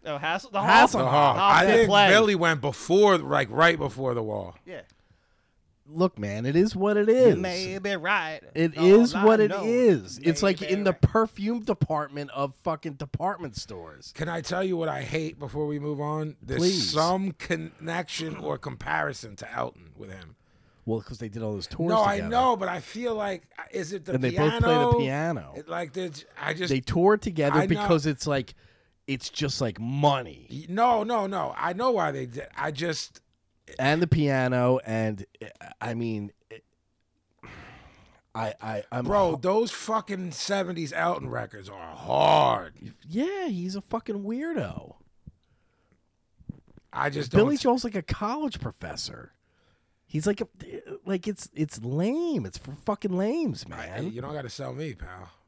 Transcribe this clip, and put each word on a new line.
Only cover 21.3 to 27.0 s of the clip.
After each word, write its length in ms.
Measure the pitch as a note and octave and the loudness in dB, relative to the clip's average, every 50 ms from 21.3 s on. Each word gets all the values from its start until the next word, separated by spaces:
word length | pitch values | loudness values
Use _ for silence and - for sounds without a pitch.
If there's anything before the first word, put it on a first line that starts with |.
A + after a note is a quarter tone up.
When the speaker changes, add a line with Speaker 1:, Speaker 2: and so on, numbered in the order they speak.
| G2+ A2+ | -10 -8
Speaker 2:
all 100 | A2+ G#2+ | -6 -6
those 140 | G#2+ G2 F2+ | -6 -8 -8
tours 240 | - - - D#3+ E3+ | -10 -6 -2 0 2
Speaker 3:
No, 120 | A3 A3 | 4 4
I 140 | G#3 G3+ G3+ | 2 2 0
Speaker 2:
together. 140 | G3 - - | -2 -4 -2
Speaker 3:
know, 260 | A#3 A#3+ C4 B3+ A#3+ | 0 2 2 2 2
but 120 | F#3+ F#3+ F3+ | 0 -2 -6
I 120 | F3+ E3+ | -6 -8
feel 340 | - - - A3 B3 A#3+ A3+ | -10 -12 -10 -6 -6 -4 -4
like, 280 | G#3+ G#3 G3+ F#3+ E3 _ _ _ - | -4 -4 -6 -6 -8 _ _ _ -18
uh, 40 | - - | -18 -10
is 220 | - F#3+ F3+ D3+ | -8 -8 -6 -6
it 140 | G3+ F#3 D3+ | -8 -10 -6
the 80 | - - | -4 -2
Speaker 2:
And 100 | C3 B2+ | -2 0
they 60 | B2 | 0
Speaker 3:
piano? 200 | A2+ - D3+ D#3 | 0 2 2 2
Speaker 2:
both 100 | A#3 A#3 | 2 2
play 120 | A#3 A#3 A#3+ | 2 4 4
the 300 | B3 - A#3+ A#3+ A#3+ A#3 | 4 6 4 4 4 2
piano. 480 | - C3+ D3 D#3+ E3+ E3 A2 D2+ C2+ - | 0 -2 -2 -2 -2 -4 -6 -8 -12 -14
Speaker 3:
It, 120 | C#3+ D3+ D#3+ | -16 -12 -8
like, 240 | E3+ E3+ F3 D3 | -8 -8 -8 -8
did 320 | B2+ F#3 F#3 F3 C#3+ C#3 - _ _ - | -8 -8 -8 -8 -10 -14 -20 _ _ -10
I 140 | C#3+ D3 D#3 | -8 -6 -4
just 160 | E3 F3+ D#3 | -4 -2 -2
Speaker 2:
They 100 | C3+ C3 | -2 -2
tour 380 | B2+ - - E3 | -2 -2 0 4